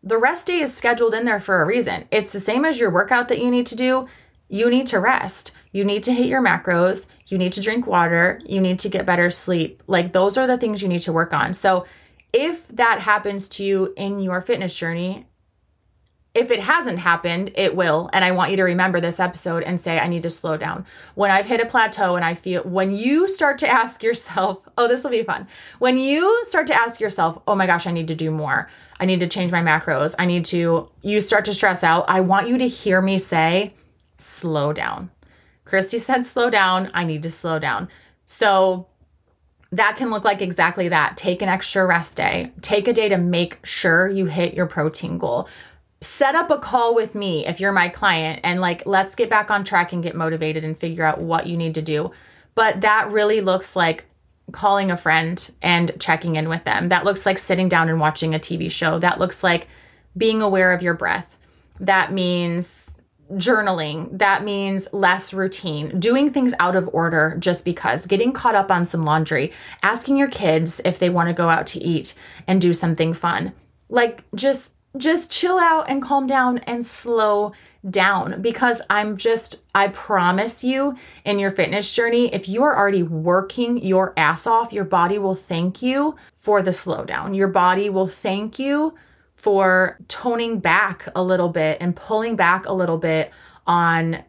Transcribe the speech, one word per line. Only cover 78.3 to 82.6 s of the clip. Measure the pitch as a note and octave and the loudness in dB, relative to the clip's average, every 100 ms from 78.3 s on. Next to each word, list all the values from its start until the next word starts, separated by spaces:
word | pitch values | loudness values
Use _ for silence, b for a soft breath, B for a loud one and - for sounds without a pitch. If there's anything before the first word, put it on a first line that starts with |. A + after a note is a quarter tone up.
| - | -4
because | G#3+ A3+ B3 A#3 - | -4 0 0 0 0
I'm | G3+ G#3 G3 | -2 0 -2
just, | A3+ A3+ - - _ | 0 0 -2 -10 _
I | - G3+ | 0 0
promise | F#3+ - G3+ F3 F#3 A3 A3+ | -2 -2 2 2 2 -2 -4
you, | B3+ C4 C#4 B3+ B B - | -2 0 -2 -4 B B -2
in | G3+ | 0
your | G3 | 0
fitness | G3 D#3+ F#3+ G3 | 0 0 0 -2
journey, | - A#3 A#3+ A#3+ | 0 2 2 2
if | F#3+ F#3 | 0 -4
you | G#3 | 0